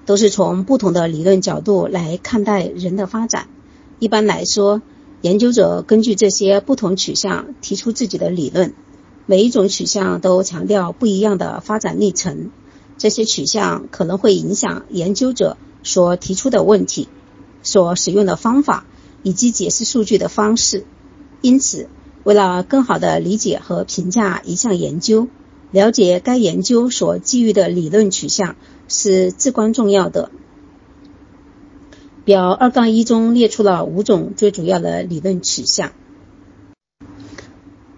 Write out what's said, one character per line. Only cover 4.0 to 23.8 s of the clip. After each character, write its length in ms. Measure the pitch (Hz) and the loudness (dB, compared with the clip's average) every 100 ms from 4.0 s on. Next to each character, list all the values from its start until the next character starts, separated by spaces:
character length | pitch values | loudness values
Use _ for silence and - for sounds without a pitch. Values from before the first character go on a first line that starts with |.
| 226 | 0
般 160 | 214 214 | 2 2
来 180 | - | 0
说， 380 | 175 214 202 214 - - - - | -2 0 2 2 -4 -18 -20 -6
研 180 | 175 202 | 0 2
究 140 | 240 | 4
者 320 | 233 170 175 170 | 4 2 2 2
根 140 | 220 | 2
据 140 | 226 196 | 4 2
这 140 | 202 | 0
些 300 | - 196 202 | 2 2 2
不 160 | 233 262 | 0 -2
同 220 | 185 190 | -2 -2
取 180 | - - | -4 -4
向 400 | 196 175 - 262 | -4 -4 -8 -14
提 160 | - 196 | -8 -6
出 160 | 233 | -6
自 160 | 220 220 | -4 -4
己 80 | - | -4
的 120 | 175 | -4
理 200 | 175 139 | -2 -2
论， 240 | 175 175 - - - - - - | 0 -2 -4 -20 -20 -20 -12 0
每 160 | 190 | 2
一 80 | 233 | 4
种 200 | 240 196 | 2 0
取 160 | - 175 | 0 -4
向 340 | 208 190 175 | -2 -2 0
都 240 | 185 185 | 2 2
强 240 | 190 170 185 | 0 -4 -2
调 240 | 208 175 | 0 -2
不 140 | 175 226 | -2 -2
一 160 | 190 | 0
样 160 | 214 190 | 0 0
的 240 | 170 - | -4 -8
发 180 | - 214 | -6 -6
展 220 | 185 165 | -4 -2
历 100 | 202 | -2
程， 400 | 180 180 147 165 - - - - - | -2 -6 -8 -12 -16 -20 -20 -20 -4
这 120 | 214 | -2
些 140 | 214 | 0
取 220 | 214 - - | -2 -2 -4
向 420 | 208 180 170 - | -2 -2 -4 -6
可 120 | - | -6
能 140 | 170 190 | -4 0
会 180 | 220 185 | 2 2
影 200 | 160 202 | 0 -4
响 300 | 202 - - | -4 -6 -8
研 240 | 180 170 | -6 -4
究 180 | 196 254 | -2 -2
者 240 | 247 165 - - - | 0 -2 -4 -16 -16
所 340 | - 190 175 180 | -4 2 2 0
提 180 | - 185 | -4 -4
出 140 | 269 | 0
的 140 | 214 | 2
问 220 | 170 208 - | 4 4 2
题、 220 | - 135 - - - - - | -6 -8 -12 -20 -20 -20 -14
所 320 | - 202 170 180 | 0 2 2 0
使 160 | - | 0
用 140 | 190 196 | 2 0
的 100 | 170 | 0
方 260 | 226 262 | 0 2
法 240 | 285 - - - - - | 2 -2 -6 -20 -20 -8
以 80 | 190 | -4
及 200 | 180 240 | 0 0
解 180 | 226 170 | 0 -4
释 160 | - 233 | -4 -2
数 180 | 240 | -2
据 140 | 208 196 | 0 0
的 100 | 170 | 0
方 300 | - 214 226 | -2 0 0
式。 280 | - 196 - - - - - - | 0 -4 -8 -20 -20 -20 -20 -2
因 180 | 254 269 | 2 2
此， 280 | - 160 - - - - 208 | 2 -6 -12 -18 -20 -4 2
为 80 | |
了 300 | 208 190 180 | 4 4 0
更 200 | 185 269 | 0 0
好 160 | 247 165 | 2 0
地 220 | 170 165 | 0 0
理 160 | 170 214 | 0 -2
解 200 | 202 - | -2 -4
和 280 | - 175 | -4 -6